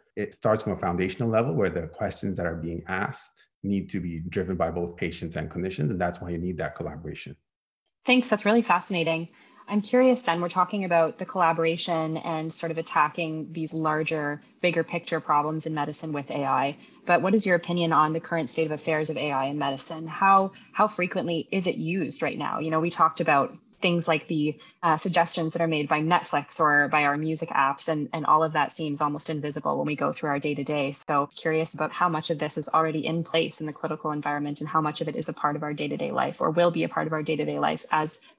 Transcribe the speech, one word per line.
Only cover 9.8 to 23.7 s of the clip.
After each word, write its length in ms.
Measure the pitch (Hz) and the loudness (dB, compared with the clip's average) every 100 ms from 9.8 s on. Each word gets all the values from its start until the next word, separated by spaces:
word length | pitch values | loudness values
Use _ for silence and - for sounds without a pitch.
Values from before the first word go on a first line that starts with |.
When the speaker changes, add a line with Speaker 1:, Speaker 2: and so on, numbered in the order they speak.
Speaker 2:
curious 420 | 202 247 254 247 | 2 4 6 4
then, 180 | - 170 | 2 0
we're 80 | 175 | 0
talking 340 | 185 185 208 | 0 0 0
about 340 | 180 170 160 - | 2 4 4 0
the 80 | 180 | -6
collaboration 920 | 190 165 165 165 170 - 165 160 160 | 2 2 4 2 0 0 0 -2 -4
and 340 | - 160 160 | -4 -4 -2
sort 200 | - 165 | -2 -2
of 60 | 160 | -4
attacking 760 | 160 165 151 175 160 160 156 | 0 2 2 0 -4 -4 -6
these 200 | 160 156 | -4 -4
larger, 680 | 160 156 151 156 160 147 147 - _ | 0 0 0 0 -2 -2 -6 -10 _
bigger 220 | 180 170 | 0 0
picture 360 | - 170 - 160 | -2 -4 -4 -4
problems 460 | 156 147 147 160 156 | 2 2 2 -2 -4
in 80 | |
medicine 380 | 156 147 151 160 | -4 -2 -4 -4
with 180 | 147 135 | -6 -6
A 160 | 143 135 | -4 0
I. 320 | 135 139 147 - - - | 0 0 -4 -14 -10 2
But 160 | 175 | 2
what 120 | 185 | 4
is 140 | 214 196 | 2 4
your 80 | 175 | 2
opinion 380 | 175 175 165 | 2 0 2
on 200 | 151 156 | 4 4
the 60 | 160 | 2
current 300 | - 170 135 | -2 -2 0
state 160 | - 156 | 0 0
of 60 | |
affairs 380 | 151 - 156 156 | -2 -2 0 0
of 80 | 151 | -2
A 140 | 147 | -2
I 140 | 135 135 | -2 -2
in 120 | 147 | -2
medicine? 480 | 139 135 - 160 160 | -2 0 -2 -4 -8
How, 460 | - 196 196 196 - - | 2 6 6 4 -4 -6
how 160 | - 208 | 0 0
frequently 600 | - 202 185 165 165 - | 2 -2 -2 -2 -2 -2
is 140 | 190 180 | 0 0
it 120 | - | 0
used 440 | 160 190 156 - | -2 -2 -2 -2
right 160 | 151 - | -2 -2
now? 220 | 143 - | -4 -2
You 100 | 160 | 0
know, 100 | 160 | 0
we 100 | 170 | 0
talked 320 | - 160 - | 4 2 2
about 340 | 160 143 131 - _ | 2 4 2 -4 _